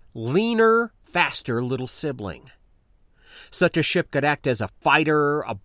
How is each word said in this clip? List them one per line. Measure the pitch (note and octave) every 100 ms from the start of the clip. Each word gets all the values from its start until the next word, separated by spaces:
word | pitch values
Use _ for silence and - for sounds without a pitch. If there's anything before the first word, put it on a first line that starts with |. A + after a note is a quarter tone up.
| -
leaner, | A#2 A2+ D#3 A3+ A3+ A3+ A3+ A#3 -
faster | _ F3 F3 - - A#2
little | B2 C3 B2+
sibling. | - D3+ B2+ G2+ C#2 C3+ _ _ _ _ _ _ _ _ - -
Such | - F3 E3
a |
ship | D3 F#3 E3
could | C#3+ C#3+
act | D3 C#3+
as | B2
a | G#2+
fighter, | - D3+ D3 D#3 D3+ D3 D3
a | - G#2